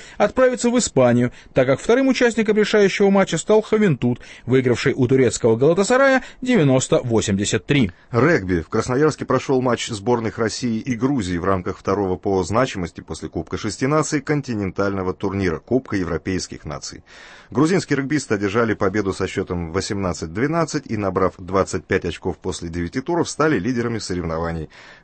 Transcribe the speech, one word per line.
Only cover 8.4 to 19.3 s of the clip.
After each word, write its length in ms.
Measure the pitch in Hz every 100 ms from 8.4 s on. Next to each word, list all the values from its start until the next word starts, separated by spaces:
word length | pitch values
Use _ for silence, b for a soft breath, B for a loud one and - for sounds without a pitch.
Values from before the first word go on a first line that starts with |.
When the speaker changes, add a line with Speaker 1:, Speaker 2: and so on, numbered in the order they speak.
| 92 87 78
Speaker 2:
В 20 |
Красноярске 560 | 110 113 127 156 -
прошёл 380 | - 131 - 131
матч 240 | 127 117 -
сборных 520 | 107 101 120 110 117
России 420 | 110 - 123 110
и 160 | 131 113
Грузии 400 | 131 143 90 87
в 80 |
рамках 340 | 92 95 95 87
второго 380 | - 95 95 90
по 260 | 104 95
значимости 580 | 90 107 127 98 85 -
после 280 | - 78 80
Кубка 280 | 85 78 90
Шести 300 | 87 - 131
Наций 340 | 156 147 151
континентального 960 | - 147 131 107 95 87 101 98 92
турнира — 440 | 90 98 98 92 76
Кубка 360 | - 127 -
Европейских 720 | 101 82 80 - 92 - -
Наций. 400 | 78 69 - - _ B B B B
Грузинские 460 | 110 160 185 - 139
регбисты 360 | 135 147 -
одержали 400 | 107 101 110 117
победу 380 | 101 98 104 95
со 160 | 90
счётом 420 | 95